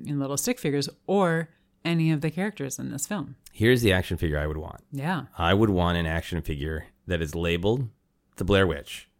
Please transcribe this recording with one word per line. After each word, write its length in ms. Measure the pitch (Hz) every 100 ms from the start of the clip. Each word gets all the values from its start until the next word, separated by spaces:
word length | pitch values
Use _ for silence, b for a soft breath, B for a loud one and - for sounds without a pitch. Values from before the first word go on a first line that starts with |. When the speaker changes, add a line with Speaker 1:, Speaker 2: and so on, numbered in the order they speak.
| -
Speaker 1:
in 120 | 143
little 180 | 139 143
stick 200 | - 247
figures, 300 | 156 143 139 - -
or 440 | 196 180 165 165 b b _
any 260 | 165 170 160
of 100 | 156
the 80 | 156
characters 480 | 156 202 208 139 -
in 120 | 131
this 160 | - -
film? 300 | 208 - 127 -
Speaker 2:
Here's 300 | - 110 127
the 100 | 113
action 240 | 92 - 87
figure 220 | 85 73
I 80 | 76
would 100 | 78
want. 240 | 87 - _
Speaker 1:
Yeah. 320 | 139 147 180 131 -
Speaker 2:
I 160 | 85
would 180 | 98 110
want 280 | 90 87 87
an 80 | 82
action 340 | 82 - 85
figure 460 | 78 73 73 78 - _ -
that 140 | 87
is 140 | 80
labeled 540 | 82 85 85 98 123 120 - _ _ _ -
the 80 |
Blair 220 | 90 98 92
Witch. 440 | 73 - - - _